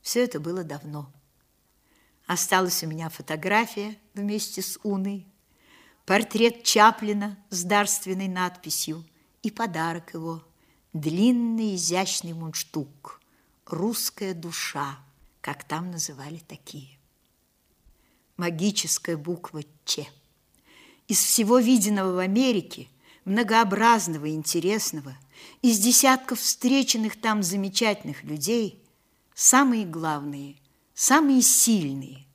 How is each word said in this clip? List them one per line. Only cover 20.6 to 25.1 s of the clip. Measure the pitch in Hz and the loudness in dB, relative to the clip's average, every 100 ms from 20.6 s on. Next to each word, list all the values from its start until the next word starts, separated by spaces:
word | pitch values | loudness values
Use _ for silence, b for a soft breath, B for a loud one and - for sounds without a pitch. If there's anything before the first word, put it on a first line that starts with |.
| b b b b _ | b b b b _
Из | 202 | 0
всего | - - 208 247 | 2 2 6 6
виденного | 233 254 196 208 190 | 6 4 4 0 0
в | 180 | 0
Америке, | 185 202 262 214 165 - 131 _ b b - | 0 2 2 2 -2 -12 -18 _ b b -4
многообразного | 202 226 226 226 196 226 220 170 156 | -2 2 4 4 4 4 4 2 -4
и | 151 | -4
интересного, | 156 151 170 170 214 - 156 139 | -6 -2 0 0 0 -2 -8 -12